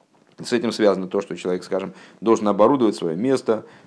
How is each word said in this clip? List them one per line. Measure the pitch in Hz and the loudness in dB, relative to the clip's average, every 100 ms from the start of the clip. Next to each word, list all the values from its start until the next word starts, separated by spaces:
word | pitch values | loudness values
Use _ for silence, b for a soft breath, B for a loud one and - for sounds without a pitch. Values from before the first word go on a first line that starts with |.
| _ _ _ - | _ _ _ -18
С | - | -4
этим | 120 117 | -2 -2
связано | 107 104 92 92 | 2 2 2 -2
то, | 101 | -6
что | - 87 | -6 -8
человек, | 95 90 | -6 -6
скажем, | - 95 95 B B B | -4 -6 -8 B B B
должен | 107 107 104 | 0 2 2
оборудовать | 95 110 139 110 | 4 4 4 2
своё | - 85 80 | 0 -4 -2
место, | 127 127 - 107 - B | -2 0 0 -4 -6 B